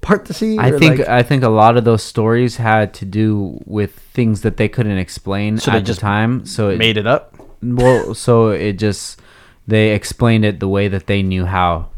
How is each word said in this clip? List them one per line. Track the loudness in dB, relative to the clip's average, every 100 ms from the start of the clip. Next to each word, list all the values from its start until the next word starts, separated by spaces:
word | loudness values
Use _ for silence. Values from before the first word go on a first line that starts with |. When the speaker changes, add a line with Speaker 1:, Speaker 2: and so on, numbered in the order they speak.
Speaker 1:
part | 0 -2 -2
the |
sea. | -6 -4 0
Speaker 2:
I | 0
Speaker 1:
or, | 4
Speaker 2:
think, | 4 4
Speaker 1:
like | 2
Speaker 2:
I | 0
think | 2 2
a | 2
lot | 6 6 6
of |
those | 2 0
stories | -2 -4 0 0 0 -2
had | 0 2 0
to | -4 -8
do | -2 0 0 -4 -10
with | -8 -4 -4 -8 -10
things | -2 0 0
that | -2 -2
they | -2
couldn't | 0 -2 -2
explain | -6 -10 -8 -6 -4 -2
Speaker 1:
So | 0
they | -2
Speaker 2:
at |
the | -2
Speaker 1:
just | -4
Speaker 2:
time. | -2 0 0 -2
So | -6 -4 -2
it | 0
Speaker 1:
made | 0 0
it | 0
up? | -2 -4 -20 -20 -10
Speaker 2:
Well, | -6 2 4 4 0
so | -6 2 4 4
it | 0 -4
just, | -2 -2 -4 -10 -18 _ -20 -20 _ -2
they | 2 2
explained | 0 -4 -2 2 2
it | 0 -2
the | -2
way | 0 0
that | -4 -2
they | -2
knew | 0 -2 -2
how | 0 0 -2 -6